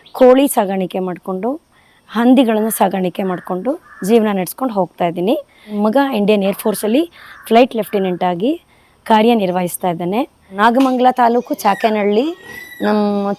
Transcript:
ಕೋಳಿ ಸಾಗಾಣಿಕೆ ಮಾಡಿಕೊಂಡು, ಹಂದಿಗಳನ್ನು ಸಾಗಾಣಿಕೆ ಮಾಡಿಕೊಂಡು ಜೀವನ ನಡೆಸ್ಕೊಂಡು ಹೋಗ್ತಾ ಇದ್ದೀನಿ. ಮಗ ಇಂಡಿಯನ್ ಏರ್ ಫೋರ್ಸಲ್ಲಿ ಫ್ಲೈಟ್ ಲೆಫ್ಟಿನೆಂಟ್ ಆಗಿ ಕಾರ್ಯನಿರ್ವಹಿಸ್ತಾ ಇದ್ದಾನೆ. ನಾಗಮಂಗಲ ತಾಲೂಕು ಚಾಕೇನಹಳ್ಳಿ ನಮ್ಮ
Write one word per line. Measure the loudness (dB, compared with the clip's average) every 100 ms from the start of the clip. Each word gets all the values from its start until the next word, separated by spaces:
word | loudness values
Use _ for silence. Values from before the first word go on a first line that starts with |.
| _
ಕೋಳಿ | 4 6 6 4
ಸಾಗಾಣಿಕೆ | 0 -2 -2 -4 -4
ಮಾಡಿಕೊಂಡು, | -6 -8 -8 -6 -6 -8 -12 _ _ _ _
ಹಂದಿಗಳನ್ನು | 0 4 4 4 0 -2
ಸಾಗಾಣಿಕೆ | 0 -2 0 -4 -4
ಮಾಡಿಕೊಂಡು | -6 -6 -6 -6 -6 -8 -12 -10 0
ಜೀವನ | 2 2
ನಡೆಸ್ಕೊಂಡು | -2 -4 -6 -4
ಹೋಗ್ತಾ | -2 -4 -4 -4
ಇದ್ದೀನಿ. | -2 -2 -2 -6 _ -10 -4
ಮಗ | 0 0 0
ಇಂಡಿಯನ್ | 0 0 2
ಏರ್ | 0 -2
ಫೋರ್ಸಲ್ಲಿ | -4 -4 0 0 -2 -8 -20 -20 0
ಫ್ಲೈಟ್ | 2 4 0
ಲೆಫ್ಟಿನೆಂಟ್ | -4 -4 -2 -2
ಆಗಿ | -2 -2 -2 -4 _ _ _ _ 0
ಕಾರ್ಯನಿರ್ವಹಿಸ್ತಾ | 2 4 2 0 -2 -4 -4 -4
ಇದ್ದಾನೆ. | -4 -4 -4 -4 _ _
ನಾಗಮಂಗಲ | 0 2 4 2 2 2
ತಾಲೂಕು | 4 2 2 -2
ಚಾಕೇನಹಳ್ಳಿ | -2 -2 0 0 0 0 0 0 -6 -14 -18 -18 -6
ನಮ್ಮ | -2 0 0 -2 -4